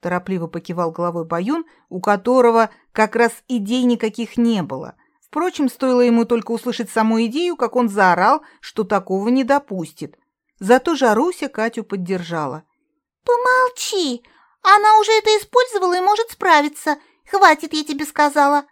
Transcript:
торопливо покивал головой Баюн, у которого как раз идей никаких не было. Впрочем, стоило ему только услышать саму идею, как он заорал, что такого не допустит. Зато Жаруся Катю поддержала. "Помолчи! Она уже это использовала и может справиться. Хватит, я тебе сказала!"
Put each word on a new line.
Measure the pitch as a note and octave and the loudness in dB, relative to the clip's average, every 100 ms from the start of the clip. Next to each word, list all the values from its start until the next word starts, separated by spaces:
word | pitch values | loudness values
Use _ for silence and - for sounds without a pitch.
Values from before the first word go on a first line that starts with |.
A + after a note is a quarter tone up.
| F3 | -4
торопливо | G#3 F#3+ F#3+ E3 | -6 -4 -6 -6
покивал | E3+ E3+ F3 E3+ | -10 -10 -6 -6
головой | E3 F3 E3+ | -4 -6 -4
Баюн, | E3 E3+ F#3+ D#4+ E4 _ _ | -6 -4 -4 -4 -6 _ _
у | F#3 | -8
которого | F#3+ G3+ G3 B3+ A#3+ A3+ A3 - _ | -2 -2 2 4 4 4 0 -2 _
как | - G#3+ A3+ | -2 -2 2
раз | A#3 A3+ _ | 0 0 _
идей | B3 G3 B3 | -6 -2 0
никаких | B3 A#3 A3+ G#3+ A3+ - | 0 0 -2 -6 -8 0
не | A#3 A3 | 0 0
было. | D3+ C3 - - _ _ | -4 -8 -12 -18 _ _
Впрочем, | _ D4 F4 - C4+ | _ -4 -4 -2 -4
стоило | - C4 B3 | -2 0 2
ему | A#3+ A#3 | 4 4
только | A#3 A#3+ - | 2 -2 -2
услышать | A#3 - A#3 A3 | -6 -6 -6 -4
саму | - A3 A3+ A#3 | -2 0 0 -2
идею, | B3+ F4 E4 | -2 -4 -4
как | A#3 | -4
он | B3 A#3+ | 0 -2
заорал, | G3 F#3+ F3 G3 B3+ - _ | 2 2 4 2 2 -2 _
что | - - | -16 -8
такого | G3 G#3 F#3 F#3+ G#3 | -2 -2 -2 -4 0
не | B3+ | 0
допустит. | B3 C#4 C#4 F#3+ D#3 - C#3+ _ _ _ _ _ | 2 0 -2 -10 -10 -12 -18 _ _ _ _ _
Зато | F#3+ B3+ C4+ | 2 2 2
Жаруся | D#4 C4 G#3+ E4 F4 C#4 | 0 2 2 0 -4 -10
Катю | C4+ A3+ A3+ | -6 -6 -6
поддержала. | G#3+ G3+ F3+ F#3 E3 E3 D3 C#3+ _ _ _ _ _ _ | -10 -8 -6 -6 -6 -6 -6 -8 _ _ _ _ _ _
"Помолчи! | - A#4+ B4 B4+ B4+ B4 - G4+ D#4+ A#3+ _ _ _ _ | -2 0 2 2 0 -4 -6 -4 -4 -6 _ _ _ _
Она | F#4+ G4+ G#4+ G#4+ | 4 4 6 4
уже | G#4 | 4
это | A4 G#4 | 2 2
использовала | G#4+ - B4 B4+ G#4+ F4+ F4+ | 0 2 0 0 -2 -2 0
и | |
может | F#4 G#4 A4+ | 0 0 -2
справиться. | - F#4+ D#4+ D4 D4 - D4 _ _ _ | -4 2 2 2 -4 -6 -6 _ _ _
Хватит, | G4 F#4+ D#4 D#4 | 4 4 4 -2
я | D#4 | -8
тебе | D4+ C#4+ | -6 -8
сказала!" | D4+ - D4 C#4+ C#4+ D4 C#4+ | -8 0 0 2 2 2 -2